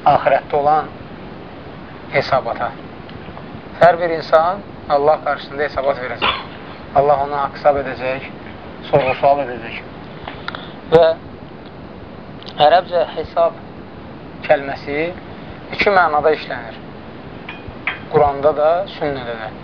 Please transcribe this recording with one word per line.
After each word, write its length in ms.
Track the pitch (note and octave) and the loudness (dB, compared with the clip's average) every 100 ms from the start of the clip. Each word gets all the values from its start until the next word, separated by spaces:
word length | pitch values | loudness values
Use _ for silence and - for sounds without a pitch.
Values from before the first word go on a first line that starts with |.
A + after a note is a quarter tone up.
Axirətdə 540 | D3+ C#3 D3 C3+ - D3 | 6 6 6 2 2 2
olan 320 | C#3+ D#3 C#3+ - - - - - - - - - - - - | 4 4 2 -12 -16 -14 -14 -14 -16 -16 -16 -16 -16 -16 -2
hesabata. 640 | C#3+ - C3+ A#2 G#2+ A#2 - - - - - - - - - - - | 0 2 0 0 -4 -4 -6 -14 -16 -14 -14 -14 -14 -14 -14 -14 6
Hər 200 | E3 E3+ | 6 8
bir 140 | F3 | 0
insan 500 | D#3+ - D#3+ E3 G3+ G3+ - - | -2 4 6 6 0 -8 -14 2
Allah 300 | C#3+ D3 D3+ | 4 6 4
qarşısında 400 | D3 C3+ - C#3+ | 2 -2 -4 -4
hesabat 340 | C#3+ - C3+ B2+ | -2 0 0 0
verəcək. 380 | B2 A#2 - - - - - - - | -4 -2 -2 -2 -8 -14 -14 -14 0
Allah 340 | C#3 C#3+ C#3 | 4 6 4
ona 200 | C#3+ C#3+ | 2 0
haqq 120 | C#3 - | -2 2
hesab 200 | D3+ C#3+ | 2 2
edəcək, 520 | C3 B2 B2+ C3 - - - - - - - | -2 -4 -4 -4 -6 -12 -14 -14 -14 -14 2
sorğu-sual 540 | C#3+ C3 C3 C#3+ C#3+ | 2 2 2 4 4
edəcək. 360 | B2+ A#2+ A2+ A2 - - - - - - - - - - - | 0 -6 -10 -12 -12 -14 -14 -14 -12 -10 -10 -10 -12 -14 4
Və 180 | D#3+ E3 D#3+ - - - - - - - - - - - - - - | 6 8 4 -8 -16 -16 -16 -16 -16 -16 -14 -16 -16 -14 -14 -14 4
ərəbcə 460 | D3 E3+ D#3+ F3 D3 | 6 6 4 0 0
hesab 420 | D#3+ D#3 F3 E3+ - - - - - - - - - - | -4 -4 2 2 0 -16 -16 -16 -16 -16 -16 -16 -12 2
kəlməsi 640 | D3+ C#3 C3+ - C#3+ E3+ F3+ - - - - - | 2 2 -8 -4 -2 -2 -4 -12 -14 -14 -14 -10
iki 180 | - G#3 | 0 6
mənada 380 | F#3+ E3 D3 D3 | 6 6 4 4
işlənir. 440 | D3+ - C3 A2+ G#2+ - - - - - - - - - - - - - | 2 -2 -8 -8 -14 -14 -14 -14 -14 -14 -14 -14 -14 -12 -8 -8 -8 0
Quranda 440 | D3+ D3 C#3 C#3+ D3 | 4 4 4 2 4
da, 140 | D3+ F3 G3 - | 4 4 0 -4
sünnədə 400 | D3+ C3+ A#2+ A2+ | -4 -2 -6 -8
də. 120 | A2 G2+ | -8 -10